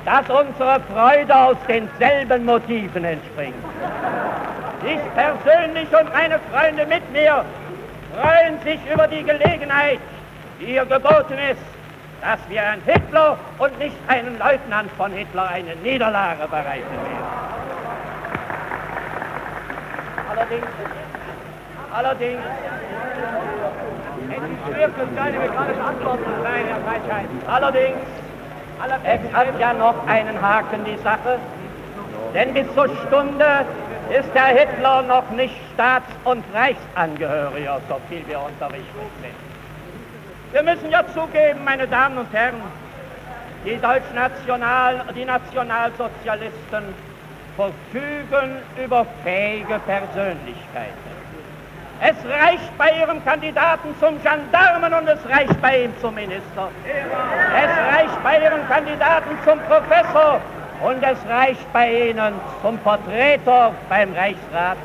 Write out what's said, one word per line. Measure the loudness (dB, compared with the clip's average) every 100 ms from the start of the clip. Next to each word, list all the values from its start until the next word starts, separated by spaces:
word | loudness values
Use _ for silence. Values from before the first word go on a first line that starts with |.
dass | 4 2 4
unsere | 2 2 0 2 2 2
Freude | 4 6 6 8 8
aus | 8 4 2
denselben | 0 -2 2 4 4 4 2
Motiven | 4 2 2 -4 -2 -4
entspringt. | -4 -4 -8 -8 -8 -8 -12 -8 -8 -4 -4 -2 -4 -4 -8 -8 -10 -6
Ich | -4 -4 -2
persönlich | 0 0 2 6 6 6 -4 4
und | 4 4
meine | 2 2 0 0
Freunde | 2 2 2 0
mit | 0 0
mir | 4 6 4 0 -10 -12 -14 -14 -16 -12
freuen | 0 6 6 6 2
sich | -4 -4 0
über | 4 4
die | 2
Gelegenheit, | 0 4 4 2 0 2 2 0 -4 -16 -18 -18 -18 -12
die | -2
ihr | 0 2
geboten | 4 6 4 2 -2 -2
ist, | -4 -8 -18 -18 -20 -20 -8
dass | -4 -4 -4
wir | -2
Herrn | 0 0
Hitler | 4 2 2 2 4 2 -8 -2
und | -2 0
nicht | -8 -6 0
einem | 0 0 -2
Leutnant | 2 2 0 -4 -4 -6
von | -6
Hitler | -4 -6 -4 -2
eine | -4 -8 -6
Niederlage | -4 0 2 2 0 -2 -4
bereiten | -4 -4 -6 -8
werden. | -8 -8 -8 -6 -8 -8 -8 -8 -8 -8 -10 -10 -10 -8 -8 -8 -10 -8 -8 -8 -8 -8 -8 -8 -8 -10 -10 -10 -12 -10 -12 -10 -10 -6
Allerdings, | -2 -2 -4 -6 -8 -10 -10 -12 -12 -12 -14 -16 -16 -18 -16 -8
allerdings, | -4 -2 -2 -4 -6 -8 -10 -8 -10 -10 -10 -8 -8 -6 -6 -6 -4 -6 -6 -10 -10 -10 -10 -8
es | -8
ist | -8 -8 -6 0
wirklich | 0 0 -6 -2
keine | -2 -2
mechanische | -2 -2 -2 -2
Antwort | -4 -4 -2 -2
zu | -4 -4
sein, | -2 -2 -4
Herr | -4
Freischein. | -4 -6 -4 -6 -6 -8 -2
Allerdings, | 2 2 2 2 -2 -8 -12 -14 -14 -14 -14 -14 -10 -4 -2
es | 0 0 0
hat | 0 0 2
ja | 0
noch | 4 2 2 2
einen | 2 2 -2
Haken, | 2 2 0 -6
die | -6 -4
Sache. | -2 0 0 -2 -4 -12 -14 -14 -14 -14 -12 -10 -4
Denn | 0 2
bis | 0 0
zur | 2 2 0 2
Stunde | 2 2 2 4 4 0 -6 -10 -8 0
ist | 0 2
Herr | 4 6 6
Hitler | 4 4 4 4
noch | 4 2 2
nicht | -2 -2 -4 -10
Staats- | 0 2 2 -2 -4
und | -2 -2 -2
Reichsangehöriger, | 0 0 0 -6 -2 -2 -2 -2 -2 -2 -4 -4 -6 -4
so | -8 -8
viel | -12 -8
wir | -8
unterrichtet | -8 -8 -8 -8 -14 -14 -14 -14
sind. | -16 -16 -18 -18 -18 -16 -16 -18 -18 -18 -18 -18 -2
Wir | 2
müssen | 2 0 2
ja | 2 2
zugeben, | -4 -2 4 4 2
meine | -2 -2 0
Damen | 2 2 0
und | -4
Herren, | 0 0 -2 -12 -14 -16 -16 -16 -16 -16 -16 -16 -12
die | -8 -2
Deutschnational-, | 2 2 0 -2 -2 -2 -4 -2 0 2 2 0 -6
die | -8
Nationalsozialisten | -2 -2 -2 -6 -2 -2 -2 -4 -8 -6 -6 -6 -6 -12 -8 -8 -8 -14 -16 -18 -18 -18 -14
verfügen | -4 -4 -4 -10 -8 -6 -8 0 0 0 -8 -12 -10
über | 2 2 2 -4
fähige | -2 0 0 -2 -4 -4 -2
Persönlichkeiten. | -2 -2 -2 -4 -4 -10 -14 -12 -10 -10 -12 -14 -14 -14 -16 -16 -16 -16 -16 -16 2
Es | 2 2
reicht | -4 4 6 4 -4 2
bei | 4 4
ihrem | 2 0
Kandidaten | 0 0 0 2 2 2 -2 2
zum | 2 2
Gendarmen | 0 0 2 6 6 6 2
und | 2 2
es | 0 4
reicht | 2 4 4
bei | 6 4
ihm | 2 -2
zum | -6 -4
Minister. | -6 -8 -8 -6 -6 -8
Es | -6 -4 -2 -2 -2 2 4 4 4 4 4 4
reicht | 4 2
bei | 4 6
ihrem | 6 2 2
Kandidaten | 2 2 0 4 4 2 2
zum | 4 4
Professor | 6 4 6 4 6 6 6 4 -2 -12 -14 -4
und | -2 2
es | 0 0 0
reicht | 4 4 2 -2
bei | 2 4 4 2
ihnen | 2 0 -2 -10 -2
zum | -2 2
Vertreter | 2 2 0 2 4 4 6 8 8 4 0
beim | 2 2
Reichsrat. | 2 -2 -2 -6 -2 -2 -2